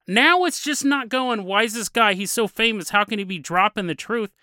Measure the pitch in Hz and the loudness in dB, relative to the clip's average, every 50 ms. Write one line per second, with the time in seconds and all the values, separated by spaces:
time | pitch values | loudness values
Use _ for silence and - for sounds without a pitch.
0 | _ - 180 226 269 320 349 359 359 349 - - - 285 294 - - 277 285 277 | _ -2 0 2 4 4 4 4 2 0 -2 -4 -4 -4 -4 -2 0 0 0 0
1 | 254 214 254 262 262 254 240 214 190 180 196 202 226 233 208 233 214 - - 233 | -2 -2 -2 -2 0 0 -2 -2 -2 0 0 2 2 2 0 -4 -6 -2 0 2
2 | 226 208 196 180 202 180 - 240 226 196 - - 240 233 220 208 165 - - 208 | 4 4 2 2 -2 -4 -2 -2 -2 -2 0 0 0 0 0 -2 -4 0 0 0
3 | 208 202 220 208 196 185 190 170 135 - 165 180 190 208 - 220 196 170 151 - | 0 0 -2 -4 -4 -6 -8 -8 -6 -2 0 2 2 2 2 -2 -4 -4 -4 -6
4 | - - 220 233 214 190 _ _ | -6 -6 -4 -4 -4 -6 _ _